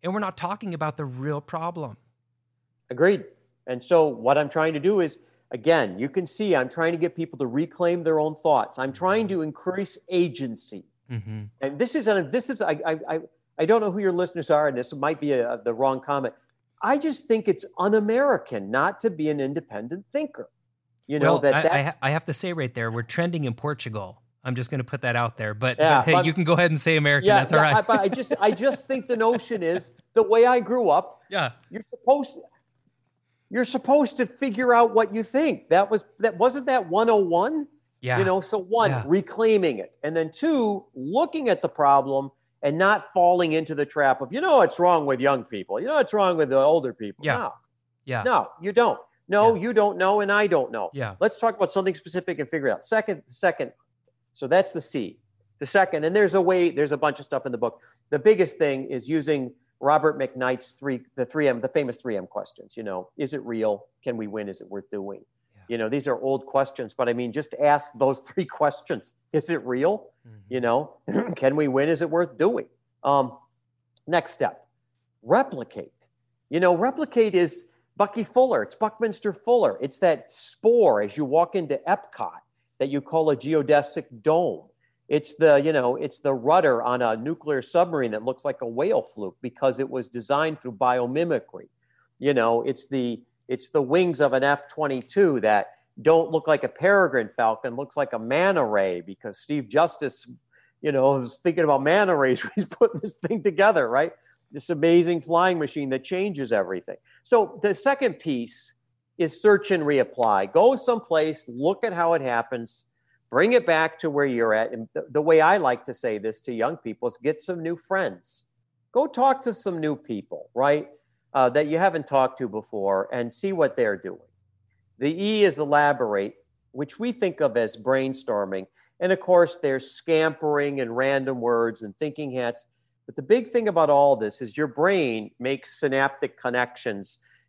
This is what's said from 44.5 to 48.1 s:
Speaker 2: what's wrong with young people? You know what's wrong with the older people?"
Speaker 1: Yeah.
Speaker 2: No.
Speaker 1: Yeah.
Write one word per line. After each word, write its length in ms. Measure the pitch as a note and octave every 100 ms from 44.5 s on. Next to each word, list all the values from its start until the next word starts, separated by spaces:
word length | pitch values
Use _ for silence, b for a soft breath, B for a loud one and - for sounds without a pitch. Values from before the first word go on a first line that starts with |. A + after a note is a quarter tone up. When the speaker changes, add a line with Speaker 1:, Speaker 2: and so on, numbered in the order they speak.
| C#4+
Speaker 2:
what's 220 | F3+ -
wrong 260 | F3 E3+ C#3+
with 140 | C3
young 240 | C3+ C3+
people? 360 | G#2+ G#2 F#2 G#2
You 80 | G#3+
know 80 | D4+
what's 180 | B3
wrong 240 | G#3+ F#3+ E3+
with 120 | C#3+
the 80 | C3+
older 340 | C#3 D#3+ C3
people?" 300 | - G#2 - D3
Speaker 1:
Yeah. 120 | A#2+
Speaker 2:
No. 160 | - - _ _ _ _
Speaker 1:
Yeah. 180 | -